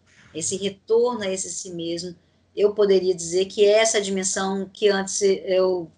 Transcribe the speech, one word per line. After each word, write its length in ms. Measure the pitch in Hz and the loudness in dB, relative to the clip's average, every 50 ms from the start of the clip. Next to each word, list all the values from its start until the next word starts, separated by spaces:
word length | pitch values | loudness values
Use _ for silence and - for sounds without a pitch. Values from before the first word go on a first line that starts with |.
| _ _ _ _ - - - | _ _ _ _ -20 -16 -10
Esse 220 | 156 165 - 196 | -8 -6 -6 -4
retorno 680 | 180 196 196 196 - _ - 220 233 240 247 240 214 208 | -4 -4 -6 -8 -8 _ 0 2 4 4 2 0 -2 -4
a 60 | 190 | -4
esse 220 | 190 190 - - | -4 -4 -6 -8
si 200 | - - - 190 | -10 -12 -12 -12
mesmo, 440 | 175 170 165 170 170 170 180 180 170 - _ _ _ _ _ _ - | -10 -8 -6 -6 -6 -6 -8 -10 -12 -16 _ _ _ _ _ _ -2
eu 200 | - 196 208 208 | 2 2 2 4
poderia 400 | 214 208 196 196 185 180 185 180 | 2 4 4 4 4 2 2 -2
dizer 320 | 170 170 165 170 185 190 | -2 -4 -4 -2 -2 -2
que 180 | 190 - 220 208 | 0 2 4 4
é 140 | 202 208 220 | 6 6 6
essa 220 | 220 220 220 214 | 4 2 0 0
dimensão 680 | 202 196 196 190 190 - - 202 196 196 196 196 190 190 - | -2 -2 -2 -2 -2 -2 -2 -2 -2 -2 -2 -4 -6 -8 -4
que 160 | - 214 202 | 0 0 2
antes 340 | 196 190 190 196 - - 208 | 2 2 -2 -4 -4 0 0
eu 680 | 196 190 190 - 196 185 185 185 185 185 180 165 156 _ | 0 0 0 -2 -2 0 2 2 2 0 -2 -4 -8 _